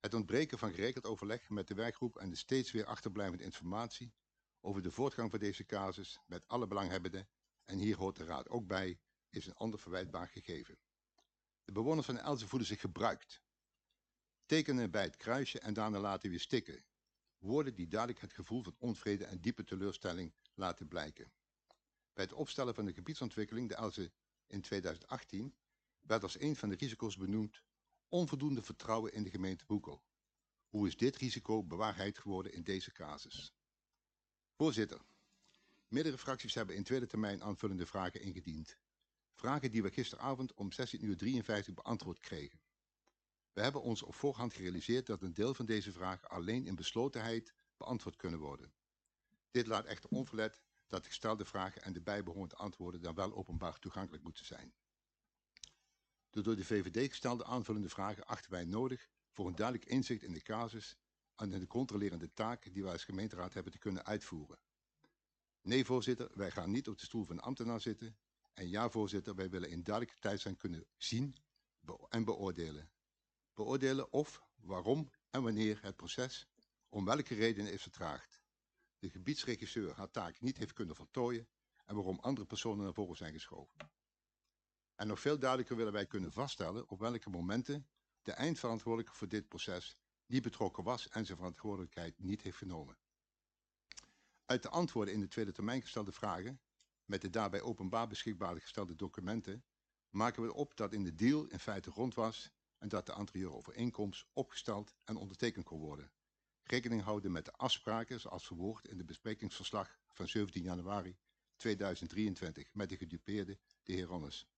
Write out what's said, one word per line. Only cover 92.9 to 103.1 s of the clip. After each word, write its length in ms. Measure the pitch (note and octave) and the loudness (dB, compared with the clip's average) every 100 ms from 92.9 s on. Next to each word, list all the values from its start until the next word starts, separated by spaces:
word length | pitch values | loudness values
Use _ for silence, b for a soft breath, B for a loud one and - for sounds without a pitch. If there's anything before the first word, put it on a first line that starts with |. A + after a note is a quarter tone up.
| - _ _ _ _ _ _ _ _ _ - B B B B | -14 _ _ _ _ _ _ _ _ _ -18 B B B B
Uit 180 | - B2 | 2 2
de 60 | G#2+ | 4
antwoorden 460 | E3 F3 A#2+ G2+ | 2 4 2 2
in 60 | G#2 | 2
de 80 | F#2+ | 0
tweede 240 | - G#2 | 0 -2
termijn 300 | F#2+ G2+ C3 | 0 0 0
gestelde 300 | - - G2+ | -2 -4 -4
vragen, 480 | - G#2+ F2 G2+ C3+ _ _ _ _ | -2 -2 0 -2 -8 _ _ _ _
met 160 | - G2 | -2 -2
de 100 | F#2+ | 0
daarbij 300 | F#2 G#2 F#2+ | 2 2 2
openbaar 460 | - A2+ A#2+ A#2 A2+ | -2 -2 0 2 0
beschikbaar 540 | G#2 - F#2+ F#2+ E2+ | -2 -4 -2 -2 -2
gestelde 340 | - - F#2+ | -6 -4 -4
documenten, 720 | E2 G2 - F#2 A2 - G#2+ - _ _ _ _ | -2 -4 -4 -2 -2 -2 -8 -10 _ _ _ _
maken 320 | G2 A2+ A#2+ | 4 4 4
we 100 | A2+ | -2
op 240 | - D3 - | 0 -4 0
dat 160 | G#2 | 0
in 120 | G#2 | 2
de 100 | F#2 | 0
deal 320 | D#2+ A2+ D3+ - | 6 8 8 4
in 120 | F#2+ | -4
feite 320 | - G2+ F2+ | -2 -4 -4
rond 240 | F2 B2 | -2 0
was 360 | A#2 A2 G#2+ - _ _ _ | 2 2 0 -10 _ _ _
en 100 | G#2+ | -2
dat 180 | G2 | -2
de 60 | - | -2